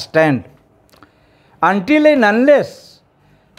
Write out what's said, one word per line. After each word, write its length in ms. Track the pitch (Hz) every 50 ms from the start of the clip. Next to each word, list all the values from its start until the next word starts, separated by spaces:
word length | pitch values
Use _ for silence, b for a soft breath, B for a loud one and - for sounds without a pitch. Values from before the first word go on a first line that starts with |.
stand. 440 | - - - 160 160 151 131 110 - - _ _ _ _ _ _ _ _ _ b b b b b b b b b b b b b
Until 460 | 156 180 196 202 180 - 302 302 302
and 180 | 302 294 262 220
unless 760 | 208 214 240 262 294 285 233 - - - - - - _ _ _ _ _ b b b b b b b b